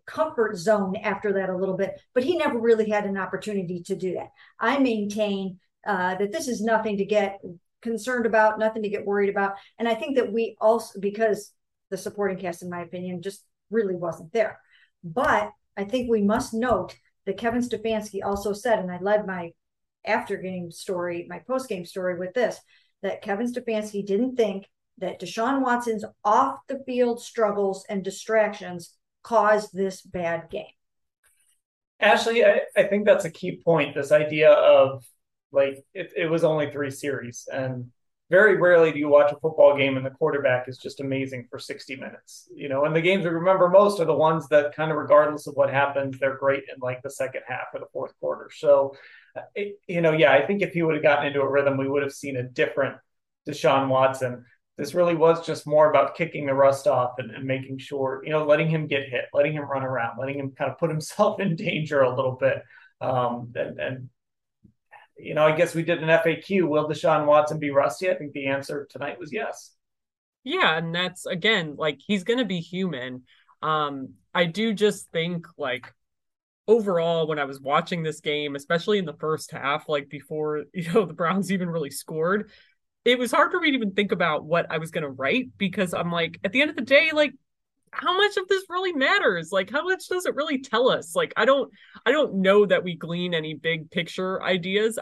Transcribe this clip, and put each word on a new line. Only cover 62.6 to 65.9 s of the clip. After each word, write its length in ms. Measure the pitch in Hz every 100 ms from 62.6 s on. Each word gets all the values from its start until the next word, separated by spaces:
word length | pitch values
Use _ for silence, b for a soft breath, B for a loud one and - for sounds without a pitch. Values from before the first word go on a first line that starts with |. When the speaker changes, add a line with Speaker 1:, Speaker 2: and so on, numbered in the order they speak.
| b b b -
Speaker 2:
Um, 520 | 127 127 120 120 120
and, 240 | 135 - -
and, 300 | 143 127 123 _ _ _ _ _ _ _ _ B B -
you 180 | 170
know, 120 | 151 156
I 80 |
guess 220 | 160 165 160
we 80 |
did 180 | 160